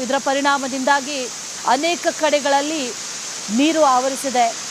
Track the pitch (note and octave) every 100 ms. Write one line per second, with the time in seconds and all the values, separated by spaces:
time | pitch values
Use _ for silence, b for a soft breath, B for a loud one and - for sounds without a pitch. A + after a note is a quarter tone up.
0 | B3 C4+ - C#4 C#4 C#4 C4 C4 C4 C#4+
1 | C4+ C#4+ A#3+ - - - - B3+ D#4+ F4
2 | E4+ - D#4 D4 C#4 C#4 D4 D#4+ B3 G3+
3 | - - - - - G#3+ D4 D#4+ D4 B3+
4 | C4 C4+ C#4 B3 A#3 - -